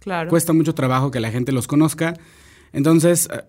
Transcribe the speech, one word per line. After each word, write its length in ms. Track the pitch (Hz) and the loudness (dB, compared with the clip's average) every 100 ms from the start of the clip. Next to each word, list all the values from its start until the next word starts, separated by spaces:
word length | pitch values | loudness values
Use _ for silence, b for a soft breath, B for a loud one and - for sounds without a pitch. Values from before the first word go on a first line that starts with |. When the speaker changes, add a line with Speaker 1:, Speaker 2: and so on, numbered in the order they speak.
Speaker 1:
Claro. 280 | 202 170 156 | -8 -6 0
Speaker 2:
Cuesta 240 | 165 165 | 0 2
mucho 220 | 160 165 | 2 2
trabajo 360 | 156 131 127 135 | 0 0 0 0
que 100 | 120 | -2
la 100 | 113 | -4
gente 200 | 120 123 | -4 -2
los 140 | 131 - | -2 0
conozca. 460 | 147 156 - 165 170 b b b b b | 2 2 0 -4 -6 b b b b b
Entonces, 540 | - 143 165 170 170 - | -2 2 4 4 2 -2
eh, 100 | - | -8